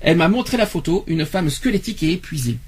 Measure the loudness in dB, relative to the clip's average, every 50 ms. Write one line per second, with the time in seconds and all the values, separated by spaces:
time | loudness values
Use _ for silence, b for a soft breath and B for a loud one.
0 | 4 4 4 6 6 4 4 2 0 0 2 0 0 0 0 -4 -2 0 0 0
1 | 0 -2 -2 -2 -2 -2 -2 -2 -2 -2 -2 0 -2 0 0 0 -2 -4 -6 -2
2 | 0 0 0 0 -4 -8 -6 -4 -2 -2 -4 -4 -8